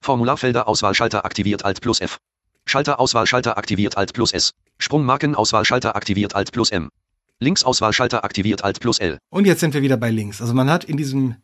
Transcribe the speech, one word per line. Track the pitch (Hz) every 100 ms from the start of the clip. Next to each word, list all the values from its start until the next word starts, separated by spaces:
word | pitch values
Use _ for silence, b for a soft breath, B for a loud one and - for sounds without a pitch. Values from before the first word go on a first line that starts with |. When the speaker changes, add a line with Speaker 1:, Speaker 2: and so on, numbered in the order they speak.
Speaker 1:
Formularfelder | - 131 120 147 127 120 110
Auswahlschalter | 107 104 95 117 104
aktiviert | 95 - 101 101
Alt | 101 98
plus | 113 110
F. | 92 - _ _ _ _ -
Schalterauswahlschalter | 139 143 139 127 120 110 123 117 104
aktiviert | 104 95 101 -
Alt | 95
plus | - 110
S. | 92 - - _ _
Sprungmarkenauswahlschalter | - 147 139 135 147 143 110 110 104 123 113 104
aktiviert | 104 101 101
Alt | 101 95
plus | 120 113
M. | 101 76 _ _ _ _ _
Linksauswahlschalter | 123 196 131 123 110 107 123 117
aktiviert | 101 - 98 101
Alt | 101 95
plus | 120 107
L. | 95 71 _
Speaker 2:
Und | 175 202
jetzt | 170
sind | 165
wir | 143
wieder | 139 131
bei | 117
links. | 110 104 101
Also | 117
man | 123 131
hat | 170
in | - 143
diesem | 143 135 131 120